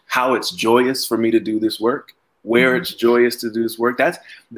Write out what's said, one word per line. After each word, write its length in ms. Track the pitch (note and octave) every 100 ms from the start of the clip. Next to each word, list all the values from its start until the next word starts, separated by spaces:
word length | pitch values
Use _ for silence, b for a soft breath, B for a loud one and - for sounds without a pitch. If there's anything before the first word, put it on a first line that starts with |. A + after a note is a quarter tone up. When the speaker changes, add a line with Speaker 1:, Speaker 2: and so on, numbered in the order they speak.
| -
Speaker 1:
how 260 | C3 B2+
it's 160 | A#2+ -
joyous 540 | F2+ A2 B2 B2+ C3+ -
for 120 | A2+
me 120 | A2+
to 80 | A2+
do 200 | G#2+ A2
this 200 | A2 -
work, 340 | A2 C#3+ - - _ _
where 300 | G#2 A#2+ B2+
Speaker 2:
Mm-hmm. 80 | B2+
Speaker 1:
it's 120 | - -
joyous 400 | A#2 A#2+ A#2+ A#2
to 140 | A#2
do 100 | A2
this 160 | A2+ A2+
work. 200 | A#2 B2
That's, 180 | D3 F3 B B B